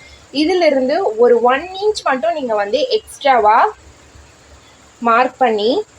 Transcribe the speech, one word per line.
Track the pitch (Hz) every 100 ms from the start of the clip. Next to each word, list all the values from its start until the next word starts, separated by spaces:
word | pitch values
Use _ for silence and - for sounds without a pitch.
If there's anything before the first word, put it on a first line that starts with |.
| - - -
இதுல | 269 311 370
இருந்து | 320 269 254 320 392 220
ஒரு | 240 233
ஒன் | 240 269 359
இன்ச் | 381 415 427
மட்டும் | 311 262 320
நீங்க | 320 254
வந்து | 214 202 208 202
எக்ஸ்ட்ராவா | 214 - - 277 247 214 226 403 - - - - - - - - - - - - -
மார்க் | 233 226 254 -
பண்ணி, | 254 214 214 339 427